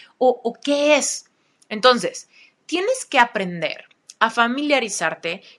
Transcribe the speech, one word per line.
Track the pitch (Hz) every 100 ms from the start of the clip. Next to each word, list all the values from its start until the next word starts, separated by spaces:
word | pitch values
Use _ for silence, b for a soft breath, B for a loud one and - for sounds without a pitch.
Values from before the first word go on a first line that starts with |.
| B B
o, | 254 240
o | 226
qué | - 277 285 294 285
es". | - - - _ _ _ -
Entonces, | 214 254 247 - - - b b b -
tienes | 349 415 523 -
que | 269
aprender | 240 208 185 170 151 - - _ _ -
a | 233
familiarizarte | 240 233 262 294 269 226 - 160 - 165 190 B